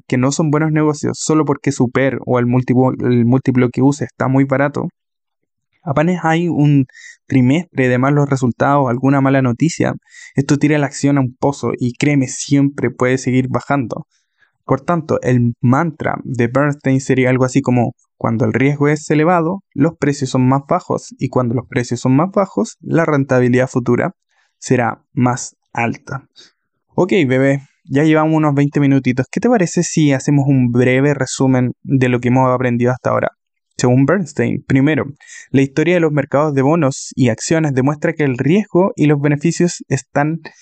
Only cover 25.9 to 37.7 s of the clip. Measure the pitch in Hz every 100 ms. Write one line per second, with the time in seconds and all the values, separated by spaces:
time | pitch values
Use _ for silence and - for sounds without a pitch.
25.9 | - - 135 _ - - _ _ _ _
26.9 | - 185 208 131 131 135 139 139 _ -
27.9 | 135 156 156 156 156 151 143 143 147 139
28.9 | 135 131 123 131 190 240 240 170 185 165
29.9 | 165 147 131 - 143 135 135 123 120 123
30.9 | 127 143 131 131 - 135 131 123 - -
31.9 | 135 127 123 123 127 127 127 123 120 120
32.9 | 127 117 117 - _ _ _ _ - 123
33.9 | 127 139 196 151 - 117 98 - 135 143
34.9 | 143 - - - - - 131 135 - 160
35.9 | 180 160 147 139 135 156 135 135 170 135
36.9 | - - - 120 113 - 165 156